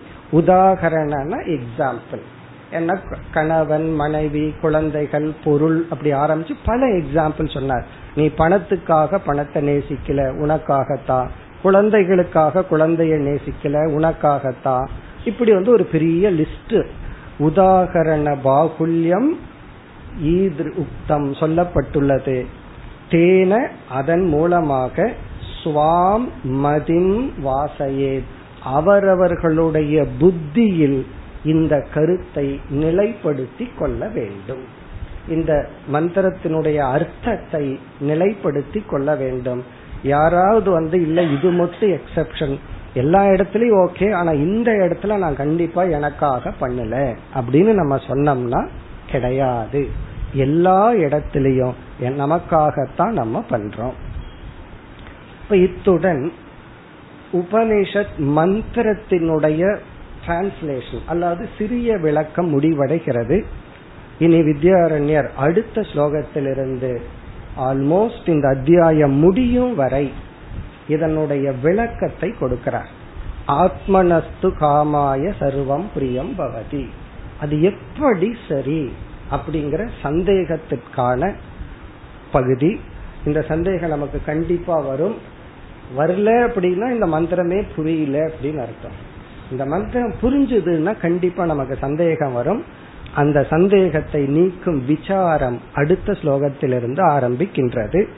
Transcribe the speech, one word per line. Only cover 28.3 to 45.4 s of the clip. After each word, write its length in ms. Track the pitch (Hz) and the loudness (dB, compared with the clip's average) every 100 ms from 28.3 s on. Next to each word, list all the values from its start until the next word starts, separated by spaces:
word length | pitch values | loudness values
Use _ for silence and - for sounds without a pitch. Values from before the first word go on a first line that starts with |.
| - - - | -14 -20 -12
அவரவர்களுடைய 1400 | 131 139 170 202 196 185 180 175 165 160 160 156 147 151 135 127 | -2 2 6 6 6 4 4 2 2 2 2 2 2 2 0 4
புத்தியில் 880 | 175 170 151 185 220 170 143 135 131 - - - | 4 4 -2 2 2 4 2 2 -4 -14 -16 -6
இந்த 440 | 151 160 156 147 - | 0 2 2 0 0
கருத்தை 640 | 151 160 185 - 151 139 139 - | 0 2 0 -4 -4 -4 -6 -6
நிலைப்படுத்தி 1000 | 143 156 175 208 233 165 135 127 - 247 - | -2 0 2 0 -2 -4 -4 -6 -10 -12 -6
கொள்ள 280 | 147 117 190 | -4 -4 -6
வேண்டும். 560 | 208 104 98 95 127 - - - - - - - | -6 -8 -10 -12 -12 -14 -20 -18 -14 -14 -14 -6
இந்த 420 | 160 156 147 120 - - | -2 0 0 -2 -12 -4
மந்திரத்தினுடைய 800 | 143 175 185 185 185 170 160 151 151 | -2 0 2 0 -2 -2 0 0 0
அர்த்தத்தை 1040 | 135 143 165 - 240 196 - 160 139 131 - - | 0 0 -2 -6 -6 -6 -4 -4 -4 -6 -12 -6
நிலைப்படுத்தி 840 | 143 156 190 220 180 143 139 214 - | -2 2 0 0 -2 -4 -4 -8 -4
கொள்ள 300 | 139 139 143 | -2 0 -2
வேண்டும். 480 | 131 127 127 123 123 - - - | -2 -4 -4 -6 -8 -18 -16 -6
யாராவது 680 | 135 143 160 175 190 220 190 | 0 4 4 6 6 4 4
வந்து, 300 | 170 160 180 | 2 2 0
"இல்ல 200 | 156 160 | 2 2
இது 280 | 170 139 180 | 2 2 2
மட்டும் 380 | 175 175 - 208 | 2 0 0 0
எக்ஸெப்ஷன், 720 | 156 - - 151 - 147 139 - - - | 0 -4 -4 -4 -4 -4 -4 -10 -16 -6
எல்லா 300 | 131 135 185 | -2 4 4
இடத்துலயும் 640 | 202 190 190 214 240 196 180 | 6 4 2 2 4 4 4
ஓகே, 260 | - 196 | 2 0
ஆனா 180 | 190 170 | 0 0
இந்த 400 | 147 156 220 233 | 0 0 0 2
இடத்துல 460 | 208 175 170 202 208 | 2 2 0 -2 0
நான் 180 | 175 | -2
கண்டிப்பா 480 | 139 | -2